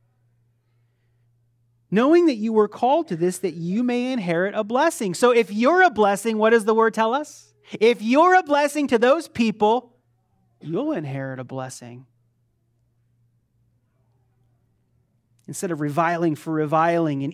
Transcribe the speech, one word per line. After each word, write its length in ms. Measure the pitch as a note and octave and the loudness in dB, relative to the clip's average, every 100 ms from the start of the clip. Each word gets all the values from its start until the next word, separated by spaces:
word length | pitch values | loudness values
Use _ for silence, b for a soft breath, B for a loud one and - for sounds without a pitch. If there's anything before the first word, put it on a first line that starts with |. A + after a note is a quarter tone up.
| _ _ _ _ _ _ _ _ _ _ _ _ _ _ _ _ _ _ _ | _ _ _ _ _ _ _ _ _ _ _ _ _ _ _ _ _ _ _
Knowing 360 | F#3+ C4 E4+ E4+ | 0 4 4 4
that 100 | A#3 | 0
you 160 | A3 | 0
were 160 | A3 G#3 | 2 0
called 400 | - A#3+ D4+ D#4+ | 0 0 0 -2
to 60 | D#3+ | -2
this, 220 | F3 F3+ | -2 -2
that 160 | F#3+ | -8
you 300 | E3 E3+ G3+ | -6 -6 -4
may 280 | B3 B3 B3+ | -2 -2 -4
inherit 440 | C4 F3 E3+ F#3+ G3+ | -6 -2 -2 -2 -4
a 80 | |
blessing. 500 | G#3 B3 E4 - G#3 | -4 0 0 -2 -6
So 180 | E3+ B3 | 0 2
if 200 | A#3+ F#3 | 2 0
you're 320 | G#3 B3 F4+ | 0 2 4
a 80 | F4+ | 2
blessing, 460 | G#3+ G3+ G3+ A3+ A3 | 4 0 2 -2 0
what 120 | A3 | 4
does 160 | A#3 G#3 | 4 2
the 80 | A3 | 2
word 200 | A3+ A3 | 2 0
tell 180 | A3 | -2
us? 400 | C4 D4+ - _ _ B A3+ | -2 -6 -16 _ _ B 0
If 220 | A3 G#3+ | 2 2
you're 320 | G#3+ C4+ F4+ | 2 4 6
a 100 | F#4 | 4
blessing 440 | D#4+ C#4+ D4 D4+ C#4 | 2 0 0 -2 0
to 100 | A#3+ | 2
those 300 | A#3+ C#4+ D#4 | 2 2 -2
people, 680 | - A3+ G#3+ G#3+ A#3+ B3 _ _ _ _ _ _ _ | -2 -2 2 0 0 -4 _ _ _ _ _ _ _
you'll 340 | D3+ E3+ D4 | -8 -6 -4
inherit 460 | B3+ D3 C3+ C3+ C3 | -6 -8 -8 -10 -12
a 40 | |
blessing. 640 | B2 C3 C3 - A#2+ A#2+ C3 _ _ _ _ _ _ _ _ _ _ _ _ _ _ _ _ _ _ _ _ _ _ _ _ _ _ _ _ _ _ _ _ _ - | -12 -12 -12 -16 -20 -20 -20 _ _ _ _ _ _ _ _ _ _ _ _ _ _ _ _ _ _ _ _ _ _ _ _ _ _ _ _ _ _ _ _ _ -16
Instead 240 | D3 F#3+ | -10 -8
of 80 | D#3 | -6
reviling 560 | D3 D3 E3 E3+ E3+ D3 | -4 -2 -2 0 -2 -4
for 160 | E3 | -6
reviling 720 | D#3 D3+ D#3+ E3+ E3+ D#3+ C#3 | -4 0 2 2 0 -2 -4
and 80 | C#3+ | -6